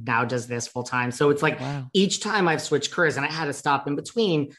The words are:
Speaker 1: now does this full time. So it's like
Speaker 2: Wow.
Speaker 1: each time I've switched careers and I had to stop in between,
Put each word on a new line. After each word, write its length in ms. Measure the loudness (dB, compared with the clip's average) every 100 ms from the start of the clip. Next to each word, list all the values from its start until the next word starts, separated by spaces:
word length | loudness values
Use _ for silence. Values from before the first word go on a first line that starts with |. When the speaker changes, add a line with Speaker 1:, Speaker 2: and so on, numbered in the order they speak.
Speaker 1:
now 220 | 0 0
does 240 | 2 -2 -4
this 180 | -6 -6
full 180 | -8
time. 280 | -4 -2 -2
So 180 | 2 4
it's 140 | 4
like 160 | 2 0
Speaker 2:
Wow. 300 | -6 -6 -2
Speaker 1:
each 300 | 2 2 0
time 260 | -2 0 2
I've 140 | 0
switched 320 | 0 -2 0
careers 240 | 0 2 2
and 80 | -4
I 40 |
had 160 | -4 -4
to 80 |
stop 320 | -2 0 0 0
in 120 | -4
between, 560 | -4 0 2 2 0